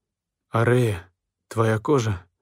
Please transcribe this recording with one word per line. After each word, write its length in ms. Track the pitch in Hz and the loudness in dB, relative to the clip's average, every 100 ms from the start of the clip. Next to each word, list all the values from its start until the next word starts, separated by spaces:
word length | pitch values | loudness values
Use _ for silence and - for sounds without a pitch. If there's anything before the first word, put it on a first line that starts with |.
| _ _ _ _ _ | _ _ _ _ _
«Арея, 600 | 117 117 123 117 92 - _ _ _ _ | -2 2 2 0 -4 -10 _ _ _ _
твоя 320 | 110 113 110 | -2 0 0
кожа, 460 | 131 143 110 92 - _ | 0 0 0 -6 -10 _